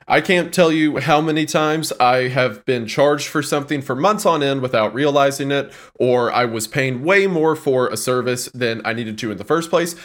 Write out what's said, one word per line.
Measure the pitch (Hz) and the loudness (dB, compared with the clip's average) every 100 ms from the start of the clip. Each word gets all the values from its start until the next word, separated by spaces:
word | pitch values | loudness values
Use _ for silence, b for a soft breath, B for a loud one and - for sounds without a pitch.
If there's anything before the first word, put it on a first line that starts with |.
| - | 0
I | 147 | 0
can't | 156 180 170 | 2 0 0
tell | 185 165 | 2 2
you | 160 151 139 | 4 0 0
how | 131 151 | 2 2
many | 160 156 151 | 2 0 0
times | 165 151 160 156 - | 0 0 -2 -4 0
I | 123 127 127 | 2 2 0
have | 131 127 107 | 0 -2 -2
been | - 123 110 | -2 -2 -2
charged | - 143 147 - | 2 2 2 -2
for | 156 | -6
something | 143 151 139 147 | -2 -2 -2 -4
for | 139 | -4
months | 127 185 214 202 | 0 0 2 0
on | 160 | 2
end | 139 135 | 0 -2
without | 131 117 107 | -2 0 0
realizing | 117 147 143 139 139 139 | 0 0 2 2 0 -2
it, | 139 - B B | -2 -4 B B
or | - 123 123 117 | -2 2 2 2
I | 120 123 | 2 0
was | 113 107 | -2 -4
paying | 147 131 123 | -2 -2 -2
way | 151 196 196 | 2 2 2
more | 170 160 | 2 0
for | 156 147 131 123 | 0 0 0 0
a | 110 | -2
service | - 127 120 123 - | -2 0 0 -4 -6
than | 123 120 113 | -4 -4 -2
I | 110 | -4
needed | 113 110 107 | -4 -6 -6
to | 110 | -6
in | 95 | -6
the | |
first | 98 160 170 | -2 -2 0
place, | 170 170 - | 0 0 -6